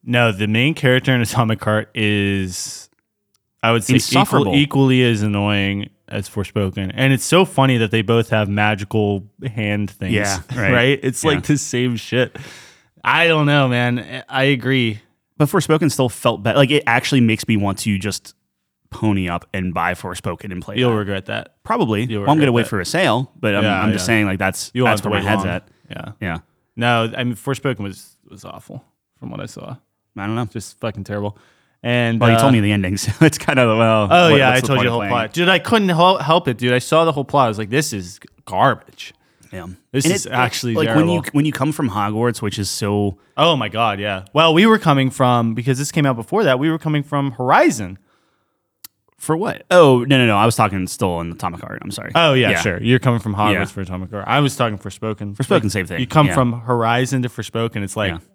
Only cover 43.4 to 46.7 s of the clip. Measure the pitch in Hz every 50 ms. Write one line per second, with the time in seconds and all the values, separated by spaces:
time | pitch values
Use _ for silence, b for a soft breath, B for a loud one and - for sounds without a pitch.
43.4 | 147 170 165 135 117 104 101 110 117 110 101 98 101 104 98 95 95 - _ 147
44.4 | 160 165 156 165 208 226 220 214 - 165 143 139 135 131 - - 135 123 123 120
45.4 | 117 113 113 117 120 135 131 123 147 143 - 165 147 139 131 117 110 - - 208
46.4 | 226 151 131 127 143 160